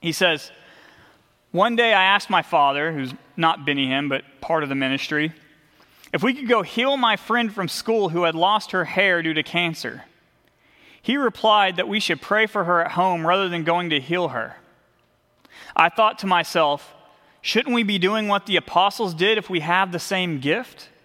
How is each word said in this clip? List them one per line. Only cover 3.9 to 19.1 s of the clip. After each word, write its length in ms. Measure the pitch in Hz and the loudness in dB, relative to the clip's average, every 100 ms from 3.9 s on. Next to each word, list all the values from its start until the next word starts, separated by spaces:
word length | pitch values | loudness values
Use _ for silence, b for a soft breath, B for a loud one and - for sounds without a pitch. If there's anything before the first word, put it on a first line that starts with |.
| 135 143 | -2 -2
but 160 | 135 - _ | -4 -6 _
part 220 | - 160 | -4 -2
of 60 | 143 | -2
the 60 | 135 | -2
ministry, 560 | 135 135 - 151 156 160 _ _ b b b b b | -2 -2 -2 -2 -2 -6 _ _ b b b b b
"if 100 | 170 | -2
we 120 | 220 | -2
could 160 | 269 247 | -2 2
go 120 | 233 | 2
heal 360 | 180 - 254 277 | 2 -2 0 2
my 180 | 240 208 | 0 0
friend 380 | - 226 233 | -2 -2 -2
from 160 | 202 180 | -4 -6
school 400 | - - 226 196 | -6 -2 0 0
who 140 | 170 | 0
had 120 | 170 160 | 0 2
lost 360 | 180 214 - | 2 2 -2
her 120 | 185 | -4
hair 380 | 160 - 196 175 | -2 0 2 2
due 120 | 160 | 0
to 100 | 156 | -4
cancer." 600 | 151 170 175 165 120 123 - _ _ _ _ b b b b b | -4 -2 -4 -4 -10 -12 -20 _ _ _ _ b b b b b
He 140 | - 277 | -4 0
replied 600 | 262 - 220 214 196 180 | 0 0 2 4 4 0
that 100 | 180 | -4
we 140 | 214 | -2
should 200 | - 156 | -2 -4
pray 240 | - 208 220 | 0 0 0
for 200 | 208 175 | 0 0
her 180 | 175 | 2
at 80 | 165 | 0
home 340 | 165 185 175 160 | 0 0 0 0
rather 220 | 185 190 | 2 0
than 160 | 175 | -2
going 280 | 156 170 175 | 0 0 0
to 100 | 151 | -2
heal 260 | 131 175 170 | 0 -2 -2
her. 300 | 127 110 - _ _ _ _ _ _ _ _ B B B | -4 -8 -12 _ _ _ _ _ _ _ _ B B B
I 140 | - 170 | 2 2
thought 320 | - 214 - | 4 0 0
to 80 | 196 | 0
myself, 680 | 180 165 175 151 143 - - - b b b | 0 0 0 0 0 -8 -20 -20 b b b
"Shouldn't 320 | - - 262 | -2 -2 0
we 100 | 240 | 0
be 140 | 214 202 | 0 0
doing 300 | 180 220 214 | 0 0 0
what 180 | 202 214 | -2 0
the 120 | 185 | -2
apostles 560 | - 170 196 - 160 | 0 2 2 0 -6